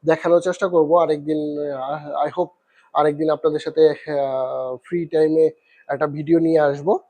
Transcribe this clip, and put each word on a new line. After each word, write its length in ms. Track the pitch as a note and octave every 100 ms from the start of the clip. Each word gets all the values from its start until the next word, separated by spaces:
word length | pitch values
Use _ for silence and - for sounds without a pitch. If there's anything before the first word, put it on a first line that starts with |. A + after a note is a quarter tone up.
দেখানোর 360 | D3+ D#3+ F3 F3
চেষ্টা 280 | F3 F3 G3
করব। 260 | F3 D3+
আরেকদিন, 760 | E3+ D#3+ D3+ D3 D#3 D3+ D3 D3
আহ, 560 | C3+ C3 D3+ D3 C#3+ D3
I 20 |
hope 200 | D3+ F3+ _ _ _ _
আরেকদিন 380 | - D3+ D3 D#3
আপনাদের 280 | D3+ D#3+ D3+
সাথে, 320 | D#3+ D#3+ D#3
আহ, 880 | D3 - D3 C3+ C3 C3 C3 C3 B2+
ফ্রি 300 | - F3 D#3+
টাইমে 440 | E3 D#3 D#3 D#3 - _ _ _
একটা 180 | C#3+ D3+
ভিডিও 320 | D3 D3+ E3
নিয়ে 220 | E3 D#3+
আসব। 380 | D3 C#3+ D3 D4+